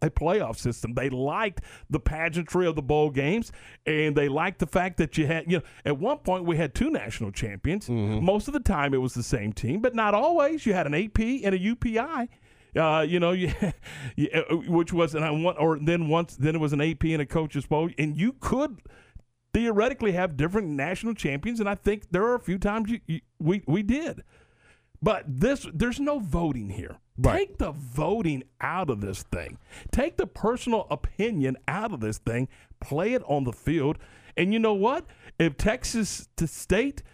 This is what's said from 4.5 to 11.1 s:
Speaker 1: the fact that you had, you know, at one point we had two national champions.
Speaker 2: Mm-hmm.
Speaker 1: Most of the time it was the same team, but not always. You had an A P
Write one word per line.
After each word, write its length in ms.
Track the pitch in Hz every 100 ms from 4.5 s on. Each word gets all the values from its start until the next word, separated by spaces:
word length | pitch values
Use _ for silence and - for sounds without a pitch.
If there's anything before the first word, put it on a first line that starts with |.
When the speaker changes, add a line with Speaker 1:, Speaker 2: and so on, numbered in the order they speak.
| -
Speaker 1:
the 80 | 175
fact 300 | 185 185 -
that 220 | 160 -
you 80 | 147
had, 240 | 165 165
you 60 | 175
know, 60 | - -
at 140 | - 139
one 180 | 214 294
point 300 | - 185 175
we 100 | 160
had 180 | 156
two 140 | - 285
national 420 | 262 107 - 101
champions. 560 | - 107 98 139 202 160
Speaker 2:
Mm-hmm. 340 | 117 104 107
Speaker 1:
Most 240 | 175 208 277
of 60 |
the 60 | 285
time 340 | - 165 143
it 80 | 135
was 100 | 127
the 100 | 123
same 300 | 117 120 104
team, 300 | 104 113 185
but 120 | 247
not 200 | 233 208
always. 500 | 202 302 339 285 311
You 80 | 220
had 140 | 185 143
an 80 |
A 140 | 147
P 360 | 214